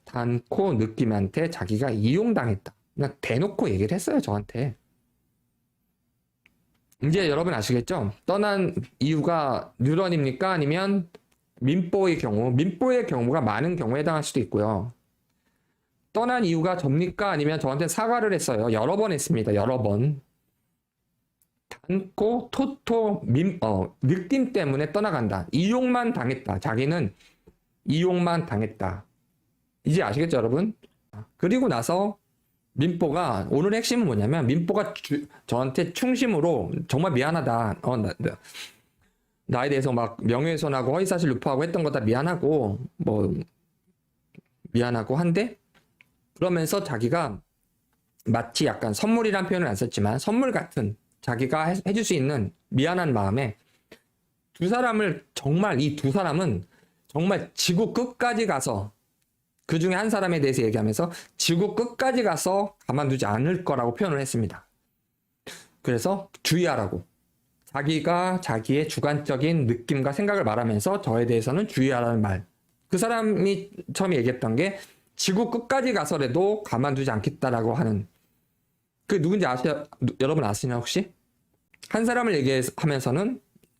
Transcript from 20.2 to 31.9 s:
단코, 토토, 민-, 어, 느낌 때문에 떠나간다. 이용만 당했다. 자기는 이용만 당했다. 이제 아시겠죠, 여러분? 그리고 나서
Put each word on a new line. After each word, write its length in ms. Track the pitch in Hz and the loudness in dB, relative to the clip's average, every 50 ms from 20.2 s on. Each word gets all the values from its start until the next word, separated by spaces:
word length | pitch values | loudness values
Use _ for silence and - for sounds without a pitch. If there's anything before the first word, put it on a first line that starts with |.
| - _ _ _ _ _ _ _ _ _ _ _ _ _ _ _ _ _ _ _ _ _ _ _ _ _ _ _ _ - | -8 _ _ _ _ _ _ _ _ _ _ _ _ _ _ _ _ _ _ _ _ _ _ _ _ _ _ _ _ -20
단코, 800 | - - - - 185 190 190 - - - 208 220 240 247 240 - | -20 -14 -4 -2 -2 -2 -2 -4 -2 0 2 2 2 0 -4 -4
토토, 680 | - - 269 285 277 - - - 233 226 220 208 202 - - | -2 -2 -2 -2 -4 -8 -4 0 0 2 2 2 0 -2 0
민-, 360 | 107 117 143 175 196 - - 120 | 2 2 2 2 2 0 -2 -2
어, 320 | 110 101 95 92 - - - | 0 0 0 -2 -2 -4 -2
느낌 500 | - 131 180 185 180 - 269 269 247 254 | 0 0 0 0 0 0 0 0 0 0
때문에 400 | - 202 165 139 135 135 151 151 | 0 -2 0 0 0 -2 -2 -2
떠나간다. 560 | - 202 208 208 165 131 113 101 98 95 85 - | -2 -2 0 0 0 0 0 0 -2 -2 -4 -2
이용만 600 | - 147 180 202 240 254 254 247 247 247 240 226 - | 0 0 2 2 2 2 2 0 0 0 0 -2 -2
당했다. 460 | - 120 123 131 131 - - 98 98 | -2 -2 -2 -4 -4 -4 -4 -4 -2
자기는 540 | - - 110 117 135 143 170 175 131 101 - _ - - _ _ _ - _ _ _ _ _ _ - | -2 -2 0 0 0 0 0 -2 -2 -4 -6 _ -20 -20 _ _ _ -20 _ _ _ _ _ _ -4
이용만 600 | - 139 160 175 185 180 175 175 175 170 160 170 | -2 0 2 2 2 2 2 2 2 0 0 -2
당했다. 600 | - 110 104 110 107 107 - 98 92 95 98 - _ _ _ _ _ _ _ _ _ _ _ _ _ _ _ - | -2 -2 -2 -2 -4 -6 -6 -6 -6 -6 -8 -12 _ _ _ _ _ _ _ _ _ _ _ _ _ _ _ -2
이제 180 | 147 156 190 151 | 0 0 2 0
아시겠죠, 340 | 104 104 143 165 170 151 | 0 0 -2 0 0 0
여러분? 360 | 123 110 113 127 156 202 220 - _ _ - _ _ _ _ - 104 110 _ _ | 0 2 2 2 0 0 -2 -4 _ _ -20 _ _ _ _ -16 -16 -16 _ _
그리고 300 | - - 180 233 262 262 | -2 0 0 2 2 2
나서 500 | 214 131 117 117 - | 2 0 0 0 0